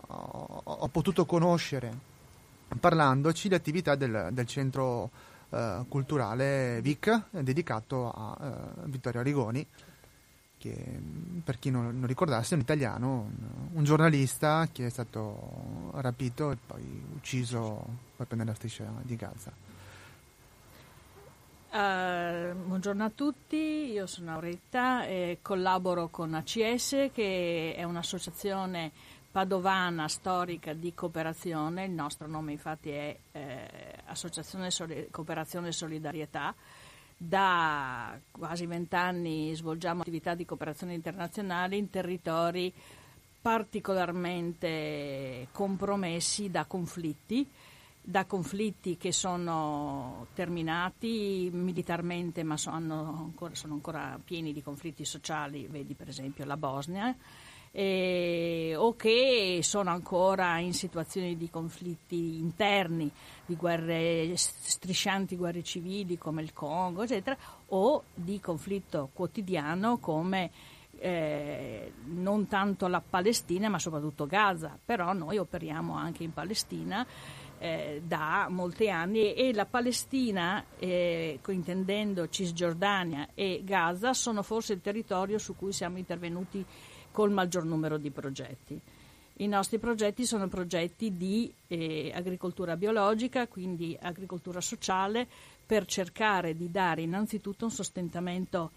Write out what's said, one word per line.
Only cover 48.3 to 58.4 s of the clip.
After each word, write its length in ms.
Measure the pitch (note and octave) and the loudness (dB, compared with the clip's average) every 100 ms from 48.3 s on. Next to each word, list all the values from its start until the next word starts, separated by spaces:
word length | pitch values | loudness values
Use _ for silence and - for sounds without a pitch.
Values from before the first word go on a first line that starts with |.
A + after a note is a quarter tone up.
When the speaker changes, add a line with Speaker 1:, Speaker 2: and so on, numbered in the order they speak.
| G3 D#3+ G3 A3 - F#3 E3 | 0 -2 0 -2 -2 -4 -2
Speaker 2:
che 140 | F#3 | 0
sono 1160 | E3+ F#3 F3 E3+ D#3+ D3+ D3 D3 C#3 B2+ A#2+ A#2 | 0 0 0 0 0 0 -2 -2 -4 -6 -10 -10
terminati 1160 | - E3+ F3 D#3+ E3+ F3+ - A3+ A3+ G3+ F#3+ F3+ | -6 -2 0 0 0 -2 -2 -2 0 0 0 0
militarmente, 920 | F3 F3+ F3 F3+ E3+ E3+ F3 F3 E3+ | 0 0 0 0 0 -2 -2 -4 -2
ma 120 | D#3+ D3+ | -2 -2
so-, 140 | E3 | -2
hanno 540 | D#3+ D#3+ D#3 D#3 D3+ D#3+ | -4 -4 -4 -4 -6 -8
ancora, 300 | D#3+ E3+ D3 | -8 -10 -8
sono 180 | D#3 | -6
ancora 460 | D3 - D#3 C#3+ C3 | -6 -6 -6 -6 -8
pieni 300 | - E3+ D#3+ | -8 -6 -4
di 80 | D3 | -6
conflitti 420 | C#3+ C#3+ E3 C#3+ | -8 -8 -8 -8
sociali, 640 | D3+ D3+ - D3+ D3 D3 A2 | -8 -8 -4 -4 -4 -6 -8
vedi 260 | D3 C#3 C#3 | -8 -8 -10
per 140 | D3 | -10
esempio 360 | B2+ C3+ C#3 C#3+ | -8 -8 -6 -6
la 100 | C#3+ | -4
Bosnia, 580 | D3 C3+ C#3+ F#3 A#3 B3+ - - - - - | -2 -4 -4 -4 -2 -4 -10 -20 -20 -20 -10
eh, 1080 | - G3 F#3+ F#3 F3+ F3 E3+ | -2 2 2 2 2 2 2